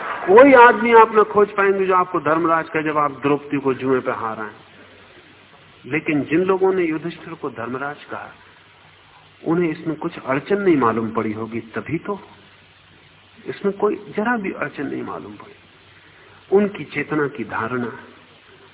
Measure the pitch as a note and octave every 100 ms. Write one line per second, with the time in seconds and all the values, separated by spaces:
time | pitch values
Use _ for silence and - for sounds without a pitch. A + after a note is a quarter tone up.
0 | - - - G#3 C#4+ B3+ A#3+ G#3+ A#3 A3+
1 | A3+ G#3+ G#3 G#3 G3+ G3+ G3 G3 F#3 F#3
2 | F3+ E3+ D3 D#3+ E3+ E3 D#3 D#3+ D#3 D3+
3 | D3 C3 C#3 C#3+ - C#3+ C3+ B2 B2+ C3
4 | B2 A2 A2+ A2 G#2+ - - - - -
5 | - - - - - - - - B2 D3+
6 | D#3 D3+ B2 D#3+ F#3 F#3+ F#3+ F#3+ E3+ D#3
7 | E3 E3 - D#3+ D3 A2+ A2+ B2+ C#3+ D3
8 | - G#2+ G#2 - - - - _ - -
9 | _ - - _ - E3+ E3+ D#3+ D#3+ D3+
10 | E3+ - - C#3 C#3+ G3+ G3 D3+ A#2 A2+
11 | A2+ A2+ G#2+ G#2 A2+ A2+ - A2+ G#2 D#3+
12 | - G3 - - - - _ _ _ -
13 | - _ _ - - - G3 G3 G#3 -
14 | - - G#3+ A#3+ F#3+ - C#3+ C#3+ C#3 C3
15 | A2 E2+ G2+ G#2 - - - _ - -
16 | - - - - - F#3+ G#3 G3+ C#3+ D3
17 | C#3 D3+ C#3+ - G#2 G2+ A2+ B2 A#2 -
18 | - - - - - - -